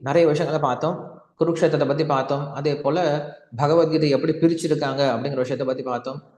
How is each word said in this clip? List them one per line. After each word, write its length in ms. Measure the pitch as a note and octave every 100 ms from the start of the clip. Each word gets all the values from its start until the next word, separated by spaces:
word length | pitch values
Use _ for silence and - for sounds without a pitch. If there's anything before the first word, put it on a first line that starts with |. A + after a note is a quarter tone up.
நிறைய 240 | C3 E3 E3
விஷயங்களை 400 | D3+ D#3 D3+ C#3+
பார்த்தோம். 560 | B2 D#3 F3+ - - _ _
குருக்ஷேத்திரத்தை 480 | E3 E3 E3 D3+ C#3
பத்தி 180 | C#3+ D3+
பார்த்தோம். 480 | C3+ C3+ C#3+ C#3+
அதே 220 | - D3 D3
போல, 480 | C#3 D#3+ E3+ D3 D3 - _ A#2
பகவத்கீதை 540 | D3 E3 D#3+ D#3 D3
எப்படி 240 | C3+ D#3+
பிரிச்சிருக்காங்க 720 | D#3+ E3 E3 D#3+ D3 C#3+ C3+ C#3
அப்படிங்கிற 220 | A#2 C#3 C3+
விஷயத்தை 320 | B2 C3 C3
பத்தி 160 | C3
பார்த்தோம். 400 | C3 A#2+ C3 C#3 -